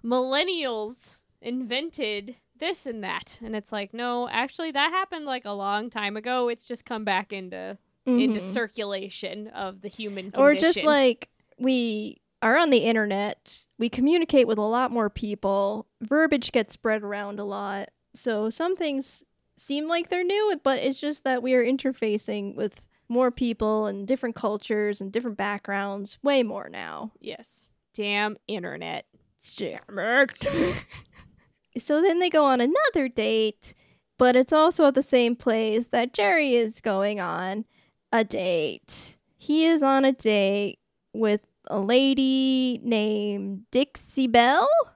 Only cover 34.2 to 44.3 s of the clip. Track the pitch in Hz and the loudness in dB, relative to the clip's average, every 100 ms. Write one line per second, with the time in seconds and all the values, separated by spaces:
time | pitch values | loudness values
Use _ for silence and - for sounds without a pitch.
34.2 | 247 254 262 311 320 349 294 262 - 254 | 6 6 6 6 4 6 4 4 2 4
35.2 | 233 240 - 220 220 220 240 - 247 - | 4 0 0 0 2 -2 0 -2 0 2
36.2 | 320 339 285 240 226 226 - 196 202 208 | 2 4 4 2 2 -4 -2 0 0 -2
37.2 | 180 170 185 208 233 _ _ _ _ 226 | -4 -4 -4 -6 -10 _ _ _ _ 0
38.2 | 220 - 185 170 151 71 - - - - | 0 -2 0 0 -2 -6 -12 -12 -12 -16
39.2 | _ _ - 302 320 330 269 269 269 262 | _ _ 0 4 4 4 4 4 4 2
40.2 | 220 208 196 202 202 - _ _ _ 214 | 2 2 2 0 -2 -8 _ _ _ -2
41.2 | 220 208 _ _ - 208 196 247 269 269 | 0 0 _ _ -8 -4 2 4 4 2
42.2 | 262 262 262 262 254 240 233 226 214 214 | 2 2 2 2 0 -2 -2 0 0 -2
43.2 | 208 202 196 196 220 247 285 - - - | -4 -6 -6 -10 -2 0 0 -4 -8 -2
44.2 | 262 | 4